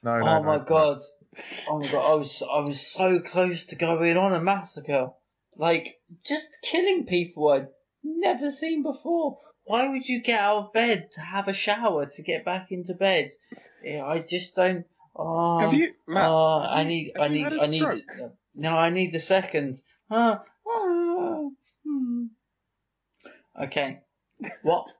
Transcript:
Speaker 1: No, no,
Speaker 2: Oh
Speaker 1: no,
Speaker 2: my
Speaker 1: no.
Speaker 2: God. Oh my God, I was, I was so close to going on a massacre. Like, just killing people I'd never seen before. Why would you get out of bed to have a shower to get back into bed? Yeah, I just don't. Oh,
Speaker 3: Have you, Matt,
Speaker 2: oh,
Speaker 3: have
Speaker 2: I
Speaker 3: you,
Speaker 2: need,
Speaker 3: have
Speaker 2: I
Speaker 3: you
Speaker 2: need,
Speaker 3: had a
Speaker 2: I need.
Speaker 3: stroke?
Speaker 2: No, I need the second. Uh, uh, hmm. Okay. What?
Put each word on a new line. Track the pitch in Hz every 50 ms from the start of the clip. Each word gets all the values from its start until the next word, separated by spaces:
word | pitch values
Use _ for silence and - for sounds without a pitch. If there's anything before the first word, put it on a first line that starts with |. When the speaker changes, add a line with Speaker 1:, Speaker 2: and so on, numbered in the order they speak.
| -
Speaker 1:
No, | 117 117 117
no, | 113
Speaker 2:
Oh | 156 160 160
Speaker 1:
no, | 151
Speaker 2:
my | 151 151 147
Speaker 1:
no. | 139
Speaker 2:
God. | - 160 156 156 147 139 - - - - _ _ _ _ - - - - - - -
Oh | 156 151
my | 143 135
God, | 135 139 135 147
I | 156
was, | 151 143 135 - - 143 127
I | 135 147
was | 147 143 143 139
so | - - - - 190 185 185 175
close | 180 - - 180 185 180 175 165 -
to | - -
going | 139 170 165 165 160 165 170 165
on | 180 190 196 185
a | 165
massacre. | 165 190 196 190 - - - 147 139 - 143 135 127 127 - _ _ _ _ _ _ _ _
Like, | - 151 170 170 165 165 - - _ _ _ 175 170 _
just | - 285 311 - - - -
killing | - - - 330 349 403 392 349 -
people | - 180 180 175 175 - 160 151 147
I'd | 143 139 135 - _ _ _ _ _ _
never | - 302 311 330 370 - - 233 277 294
seen | 277 - 320 320 330 311
before. | 277 311 269 - _ 302 339 339 320 285 - - _ - _ _ _
Why | - 202 233 262
would | 277 269 262 262 -
you | 254 240
get | 240 - 233 214
out | 202 208 208 208 202
of | 202
bed | - 226 233 240 226 175 160 -
to | - 165
have | 156 170 190 196 196 196
a |
shower | 190 - - - 208 220 233 220 175 151 143
to | 139 - -
get | 156 - 175 156 -
back | 180 180 185 185 -
into | 190 180 175 175 180
bed? | 180 196 196 190 165 143 143 - _ _ _ - - _ - _ _ -
Yeah, | - 151 151 135
I | 139 156 165
just | 165 - 175 180 180 - -
don't. | 190 185 185 185 175 175 _ _ _ - _ _
Oh, | - 156 165 165 165 170 170 170 165
Speaker 3:
Have | 180 214 -
you, | 294 339 - - _ _ -
Matt, | 165 196 190 160
Speaker 2:
oh, | 160 160 160 160 160 156
Speaker 3:
have | 143 -
Speaker 2:
I | - 151
Speaker 3:
you, | 160 160
Speaker 2:
need, | 170 165 151 - -
Speaker 3:
have | -
Speaker 2:
I | 147
Speaker 3:
you | 147 151
Speaker 2:
need, | 151
Speaker 3:
had | 147 143
a | 151 151
Speaker 2:
I | 147
need. | 147 156 160
Speaker 3:
stroke? | 156 151 151 110 - - - - 123 113 - _ _ _ _
Speaker 2:
No, | 143 147 160 165 165
I | 165 170
need | 175 185 185 170
the | 160 165
second. | 160 - 190 190 185 - - 156 143 135 131 135 _ _ _ _ _ _
Uh, | 214 226 233 226 214 202 - _ _ _ _
uh, | 415 466 466 415 370 349 349 349 339 339 359 359 349 339 311 302 285 277 _ _ _ _ _ _
hmm. | 302 294 277 262 240 240 240 240 226 220 _ _ _ _ _ _ _ _ _ _ _ _ _ _ _ _ _ _ - - _ _ _ _ - 139
Okay. | 139 - 151 143 135 135 - _ _ _ _ _ _ _ _ - - - -
What? | - 147 170 180 - - - _